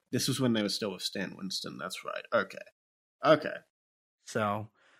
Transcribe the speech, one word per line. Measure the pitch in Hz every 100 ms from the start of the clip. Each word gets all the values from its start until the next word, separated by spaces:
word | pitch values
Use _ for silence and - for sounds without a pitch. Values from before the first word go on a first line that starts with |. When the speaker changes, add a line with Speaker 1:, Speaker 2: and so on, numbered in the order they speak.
| _
Speaker 1:
this | 120 -
was | 131
when | 127
they | 113
were | 104
still | - 107
with | 90
Stan | - 101 90 -
Winston. | 95 - - 64
That's | 87 - -
right. | - -
Okay. | 113 95 - - _ _ _ _ _ 135
Okay. | 147 - - - _ _ _ _ _ -
Speaker 2:
So, | - 104 107 110 _ _